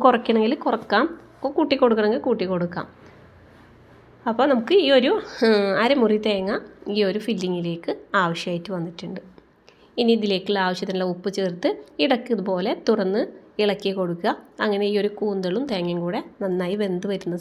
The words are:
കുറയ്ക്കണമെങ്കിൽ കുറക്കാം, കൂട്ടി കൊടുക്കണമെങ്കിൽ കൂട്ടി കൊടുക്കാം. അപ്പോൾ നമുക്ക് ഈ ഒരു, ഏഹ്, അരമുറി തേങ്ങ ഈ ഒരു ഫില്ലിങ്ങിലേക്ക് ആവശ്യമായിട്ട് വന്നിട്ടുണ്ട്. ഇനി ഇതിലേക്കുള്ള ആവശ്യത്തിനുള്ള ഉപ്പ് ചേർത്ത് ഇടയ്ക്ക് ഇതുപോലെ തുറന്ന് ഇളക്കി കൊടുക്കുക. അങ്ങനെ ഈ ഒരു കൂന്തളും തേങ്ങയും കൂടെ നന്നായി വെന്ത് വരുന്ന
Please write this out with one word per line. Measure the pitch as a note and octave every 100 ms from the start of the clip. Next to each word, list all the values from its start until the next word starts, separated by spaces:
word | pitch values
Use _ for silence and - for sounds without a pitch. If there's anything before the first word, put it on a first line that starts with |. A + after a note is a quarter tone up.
കുറയ്ക്കണമെങ്കിൽ | B3+ A#3 - A3+ A3 C#4+
കുറക്കാം, | D4 - - G#3 D#4 - - - C4+ D4
കൂട്ടി | D4 C4+
കൊടുക്കണമെങ്കിൽ | B3+ A3 G#3 B3 D4
കൂട്ടി | A3+ F#3
കൊടുക്കാം. | F#3 F3 E3+ - - - - - - - - - - - - - - -
അപ്പോൾ | A3+ C#4+
നമുക്ക് | B3+ A3+ F#4 C#4+
ഈ | C4+
ഒരു, | B3+ G#4 - - A3+
ഏഹ്, | G#3 G3+ F#3+
അരമുറി | A3+ C#4 A3 G#3+ G#3+
തേങ്ങ | G3+ F#3+ B3 - - -
ഈ | G#3 G3
ഒരു | G3+ G#3+
ഫില്ലിങ്ങിലേക്ക് | G#3 F3+ F3+ E3+ E3 - G#4 - G#3
ആവശ്യമായിട്ട് | F3 E3 - F3 E3+ F#3
വന്നിട്ടുണ്ട്. | E3+ E3+ E3+ F#3 - - - _ _ - - -
ഇനി | A#3 A#3
ഇതിലേക്കുള്ള | G#3 F#3+ F#3+ G3+ F#3
ആവശ്യത്തിനുള്ള | F#3 F#3+ F#3 F#3
ഉപ്പ് | F3+ G3+ F#3+
ചേർത്ത് | F#3 F3 C#4+ G#4 - -
ഇടയ്ക്ക് | D4 B3 - A3+
ഇതുപോലെ | F#3+ F#3 F#3 D4 -
തുറന്ന് | A3 F#3 G3+ C#4+ - - -
ഇളക്കി | G#3 G3 G3 F#3+
കൊടുക്കുക. | F3+ E3+ G#3+ - - -
അങ്ങനെ | G#3+ G3+ G#3
ഈ | G#3
ഒരു | G3+ G#3
കൂന്തളും | G#3+ G3 F3+ G3 C#4+
തേങ്ങയും | G3+ F3 F3
കൂടെ | F3 G#3 E4+ -
നന്നായി | G3 F3+ F3+ G#3
വെന്ത് | G3+ F3+ G3+
വരുന്ന | F#3+ F3+ F3